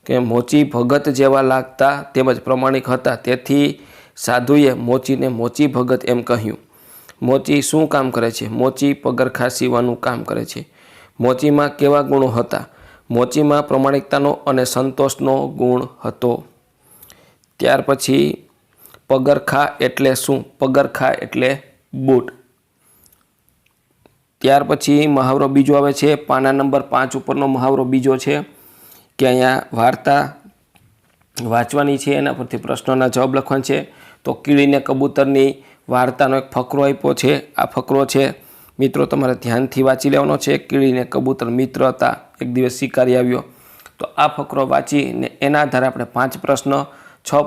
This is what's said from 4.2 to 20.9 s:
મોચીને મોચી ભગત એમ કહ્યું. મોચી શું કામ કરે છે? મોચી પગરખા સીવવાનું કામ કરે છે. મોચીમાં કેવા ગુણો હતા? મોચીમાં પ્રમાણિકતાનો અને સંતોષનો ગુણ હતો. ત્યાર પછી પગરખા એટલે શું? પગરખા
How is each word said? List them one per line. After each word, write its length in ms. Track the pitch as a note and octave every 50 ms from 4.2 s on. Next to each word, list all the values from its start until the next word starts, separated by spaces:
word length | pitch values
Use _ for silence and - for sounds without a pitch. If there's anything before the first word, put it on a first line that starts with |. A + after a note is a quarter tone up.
| - B2 B2 B2 B2 C#3 C#3+ D3 C#3+ C3+ B2+
મોચીને 540 | B2 A#2+ A#2+ B2+ C3 C3 - C3+ B2+ C3+ C3
મોચી 400 | B2 A2+ A#2 A#2+ - - D3 C#3
ભગત 380 | B2 B2+ B2+ B2 B2+ - -
એમ 160 | - B2 A#2+
કહ્યું. 360 | A#2 - A#2+ A2+ A2 G#2+ G#2+ - _ _ _ _ _ - - - - - - -
મોચી 400 | B2+ B2 C3 C3 C3 - D3 C#3+
શું 260 | C3+ - - D#3 D#3+ C#3+
કામ 220 | - C#3+ C3+ C3
કરે 220 | - A#2 A#2 A#2
છે? 160 | A2+ - A#2 G#2+
મોચી 460 | A2+ A#2+ B2 C3 B2+ - C#3+ C#3 C#3
પગરખા 540 | - - C3 B2 A#2+ B2+ B2 B2+ - A#2+ B2+
સીવવાનું 520 | B2+ - C3 B2+ B2 A#2+ A#2+ B2 A#2+ -
કામ 240 | - B2+ A#2+ A#2 A2
કરે 220 | - G#2 A2+ A#2
છે. 240 | - - - - _ _ _ - - - - - _ _ -
મોચીમાં 580 | A#2 B2 C3 B2+ D3 D3 C#3+ D3 D3 C#3+ D3 -
કેવા 240 | D3 C#3+ C#3+ C#3+
ગુણો 260 | C#3 C#3 C#3 C3+ C3+ B2+
હતા? 380 | A2+ A#2 A#2 - - - - - _ - - - - _ _ -
મોચીમાં 560 | A#2 A#2+ B2+ B2+ - D3+ D3+ D3 D3 D3 C#3+ -
પ્રમાણિકતાનો 640 | C3+ C3+ C3+ C#3 C#3+ C#3 C#3 - - C#3+ C#3+ C#3+
અને 340 | - - - C#3+ C3 C3 B2
સંતોષનો 840 | B2 - B2 C3 C3+ C3 - C3+ C3+ - - C#3 C3+ C3+ C3+ C#3 C3+
ગુણ 400 | B2 - B2 B2 B2 B2+ C3 C3 - - -
હતો. 400 | A#2 A#2 - B2 A#2+ A#2+ A#2+ - - _ _ _ _ _ _ _ _ _ _ - - - _ _ _ _ _ _ _ _ -
ત્યાર 220 | - B2+ C3+ C#3
પછી 680 | - - C#3 C3 - - C3 C#3+ C#3+ D3 - - - _ _ _ _ _ _ _ _ - - - _ -
પગરખા 640 | C3+ C3 B2+ C#3+ C#3+ C#3 - - C3+ C#3 D3 - - -
એટલે 320 | C3+ B2+ - - C3+ C3 C3
શું? 440 | B2+ - - C#3 B2+ A#2+ - _ -
પગરખા 540 | C#3+ C3 C3 C#3 C#3 -